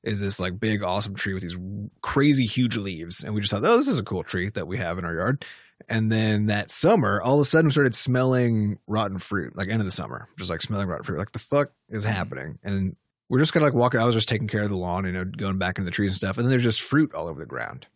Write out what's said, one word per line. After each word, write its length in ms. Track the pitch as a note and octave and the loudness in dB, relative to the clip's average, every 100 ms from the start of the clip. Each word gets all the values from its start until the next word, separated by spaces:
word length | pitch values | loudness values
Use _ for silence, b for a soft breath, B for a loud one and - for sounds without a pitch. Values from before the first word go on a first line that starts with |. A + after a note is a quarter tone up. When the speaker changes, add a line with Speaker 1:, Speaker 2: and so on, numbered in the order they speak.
Speaker 1:
is 180 | - G#2 | -4 -2
this, 200 | G2+ - | -2 -2
like, 180 | F#2 F2+ | -4 -2
big, 240 | A2 G2+ | -2 0
awesome 320 | F#2 F#2+ G#2 | 0 -2 -2
tree 200 | F#2+ G#2 | -6 -4
with 80 | F#2+ | -4
these 140 | F2 F2+ F#2 G2+ G#2 _ | -6 -10 -10 -10 -10 _
crazy 440 | - C#3 C#3+ C#3 A#2 | -2 4 6 4 2
huge 300 | B2 B2 A2+ | 2 0 0
leaves. 460 | G2 D#2+ E2+ - | -4 -8 -4 -6
And 100 | - | -2
we 60 | G#2+ | -2
just 120 | G2 | 0
thought, 120 | G2+ | 0
"Oh, 120 | D#3 A#3 | 4 4
this 120 | C#4 | 4
is 100 | E3+ | 0
a 60 | |
cool 180 | G2+ F#2 | -2 -6
tree 260 | - F#2 F#2+ | -4 -4 -2
that 120 | G#2 D#2+ | -4 -6
we 120 | F#2+ | -4
have 180 | E2+ F2 | -4 -4
in 80 | |
our 80 | E2+ | -4
yard." 300 | E2 G2 C#3 B B B B - | -2 -2 -2 B B B B -4
And 220 | A2+ A2 | 0 2
then 360 | A2 A2 G#2 G#2 | 2 2 2 2
that 240 | G#2 - | 0 -2
summer, 500 | - E3 A3 G#2 G2+ | 2 4 4 4 2
all 140 | B2 | 4
of 60 | C#3+ | 4
a 40 | |
sudden, 220 | C#3 D#3+ D#3+ | 6 4 4
we 60 | |
started 220 | C#3 C3+ A2+ | 4 2 2
smelling 800 | - B2+ C3 B2+ B2 A2 G#2 G2 - | 0 2 4 4 4 2 0 -2 -2
rotten 320 | G#2+ G#2 F#2+ | -2 0 -4
fruit, 380 | - G2+ C#2+ - | -4 -4 -4 -6
like, 120 | F#2+ | -2
end 120 | A2+ | 0
of 40 | |
the 60 | G2 | 0
summer, 380 | - B1+ B1+ - - | -2 -6 -10 -14 -10
just, 120 | F#2 | -6
like, 120 | D#2+ | -4
smelling 240 | - G#2 G2 | -2 -2 -2
rotten 160 | D2+ | -4
fruit. 140 | - D2 | -4 -6
Like, 140 | G#2 | -6
"The 60 | - | -8
fuck 320 | - C#3+ C#3+ _ _ | 0 0 0 _ _
is 140 | A2 | -4
Speaker 2:
Mm-hmm. 80 | G#2 | -2
Speaker 1:
happening?" 440 | G2+ E2+ C2 D2 - | -2 -4 -8 -10 -10
And 320 | G2 G2 F#2+ - _ _ _ | -4 -2 -2 -4 _ _ _
we're 120 | B2 | 2
just 120 | D#3 | 4
kinda, 140 | E3+ D3+ | 4 4
like, 80 | |
walking. 260 | A#2+ B2 B2 | 4 2 4
I 40 | |
was 100 | A#2 | 2
just 140 | A2+ - | 2 0
taking 180 | A2 G#2+ | -2 -2
care 140 | G#2+ | -2
of 80 | G#2 | -2
the 60 | F#2+ | -2
lawn, 280 | F2+ F2+ | -2 -2
you 80 | F#2+ | -2
know, 120 | F2+ | -4
going 340 | F#2 - G2 F#2+ | -6 -6 -4 -2
back 200 | F2+ F#2 | -2 -2
into 80 | F#2 | -4
the 40 | |
trees 180 | F2 G2+ | -2 0
and 40 | F#2+ | 0
stuff. 220 | G2 G2+ | -2 0
And 80 | A#2+ | 2
then 40 | |
there's 140 | C3 | 4
just 160 | A#2+ A2 | 2 0
fruit 320 | - C#3+ D#3 | 2 2 2
all 140 | D2+ E2 | -2 -8
over 140 | D2 | -8
the 60 | D#2 | -10
ground. 400 | C2 A1+ - - | -8 -8 -10 -18